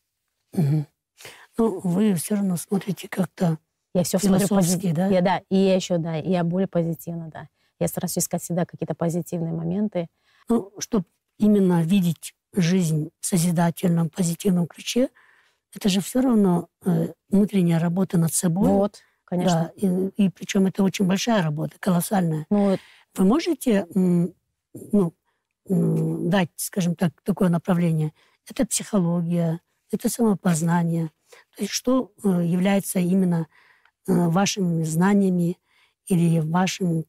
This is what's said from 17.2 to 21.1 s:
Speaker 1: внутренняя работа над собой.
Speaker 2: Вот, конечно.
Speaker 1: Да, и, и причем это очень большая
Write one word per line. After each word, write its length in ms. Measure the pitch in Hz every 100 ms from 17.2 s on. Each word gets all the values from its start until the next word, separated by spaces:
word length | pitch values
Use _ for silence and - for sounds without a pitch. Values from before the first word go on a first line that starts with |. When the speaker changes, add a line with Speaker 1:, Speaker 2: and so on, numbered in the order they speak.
| _
Speaker 1:
внутренняя 480 | 196 208 196 170 165
работа 400 | 175 175 185 175
над 140 | 165
собой. 360 | - 170 175 254
Speaker 2:
Вот, 320 | 196 208 - _ _
конечно. 400 | _ 180 180 165
Speaker 1:
Да, 80 | 165 -
и, 100 | 196 185 190 -
и 120 | 196
причем 360 | - - 196 190
это 160 | -
очень 240 | 190 -
большая 360 | 180